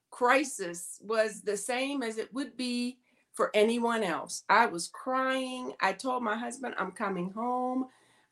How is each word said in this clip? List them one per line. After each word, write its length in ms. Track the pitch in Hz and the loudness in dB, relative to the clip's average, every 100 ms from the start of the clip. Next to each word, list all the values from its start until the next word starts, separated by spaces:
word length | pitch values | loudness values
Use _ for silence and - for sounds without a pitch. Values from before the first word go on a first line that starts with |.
| _ | _
crisis 880 | - 240 269 294 - 180 175 - - | 2 6 6 4 -4 -6 -6 -10 -10
was 380 | 196 220 220 202 | 0 2 2 0
the 140 | 202 202 | -4 -2
same 460 | - 247 269 285 | -2 -2 -2 -2
as 140 | 226 220 | -2 -4
it 160 | - | -6
would 240 | 233 254 - | -6 -6 -4
be 420 | 254 240 240 254 _ _ _ | -2 -2 -2 -6 _ _ _
for 180 | - 196 208 | -2 2 4
anyone 480 | 214 240 233 226 | 4 4 2 0
else. 400 | 190 151 - - - | 0 -2 -4 -4 4
I 180 | 202 233 | 6 6
was 200 | 170 - | 2 -8
crying. 840 | - 254 262 262 262 254 254 254 - | -8 -2 0 0 0 -2 -6 -8 0
I 120 | 190 | 0
told 300 | 190 262 254 | 0 -2 -2
my 140 | 226 226 | -2 -2
husband, 380 | 240 247 240 - | -6 -8 -6 -4
"I'm 140 | 190 | -6
coming 380 | - 202 185 180 | -4 -4 -2 -4
home. 580 | 208 247 247 254 254 262 _ _ _ _ | -4 -2 0 -2 -2 -4 _ _ _ _